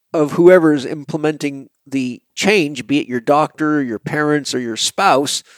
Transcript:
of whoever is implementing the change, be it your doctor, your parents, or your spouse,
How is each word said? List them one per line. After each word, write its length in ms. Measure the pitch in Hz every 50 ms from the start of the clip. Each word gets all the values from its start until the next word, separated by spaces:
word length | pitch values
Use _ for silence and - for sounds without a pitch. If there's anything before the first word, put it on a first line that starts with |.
| _ _
of 220 | - 165 151 143 -
whoever 400 | - 175 175 185 185 160 156 151
is 120 | 143 123
implementing 840 | 127 151 156 139 - - 160 151 151 156 143 - 147 139 139 135 - _ _ _
the 360 | 139 139 139 131 127 120 - _ _ _
change, 520 | - - 196 214 208 156 147 151 123 117 107
be 120 | 139 147
it 80 | - -
your 140 | 123 123
doctor, 600 | 113 - 143 147 156 - _ - 156 151 151 147
your 180 | 139 123 110 101
parents, 540 | - - 147 151 151 147 151 147 135 - -
or 60 | 127
your 160 | 123 117 110
spouse, 680 | 107 - - - - 196 196 147 131 147 135 - - - _ -